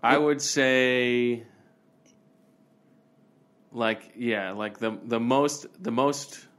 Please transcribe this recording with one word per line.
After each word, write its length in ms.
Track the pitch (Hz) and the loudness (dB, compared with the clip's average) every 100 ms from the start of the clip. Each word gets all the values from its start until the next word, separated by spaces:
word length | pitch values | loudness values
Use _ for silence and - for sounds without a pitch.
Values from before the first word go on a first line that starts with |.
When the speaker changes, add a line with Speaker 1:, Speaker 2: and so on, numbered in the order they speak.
Speaker 1:
I 120 | 117 139 | 4 4
Speaker 2:
It 60 | |
Speaker 1:
would 200 | 151 143 | 4 0
say, 1000 | - 147 131 131 127 127 123 123 123 120 110 - _ _ _ _ _ _ _ _ _ _ _ _ _ _ _ _ _ _ _ _ _ | -2 2 4 4 4 2 2 2 0 -2 -8 -20 _ _ _ _ _ _ _ _ _ _ _ _ _ _ _ _ _ _ _ _ _
like, 400 | 120 113 110 - - | -4 -2 -2 -8 -6
yeah, 360 | 120 107 95 | -2 -2 -2
like, 280 | 104 107 107 | -4 -8 -4
the, 180 | 113 110 | -6 -6
the 160 | 113 117 | -4 -2
most, 480 | 120 135 147 147 - - | 2 2 2 -2 -14 -10
the 100 | 113 | -4
most 480 | 117 143 139 - - - | 0 0 0 -10 -18 -20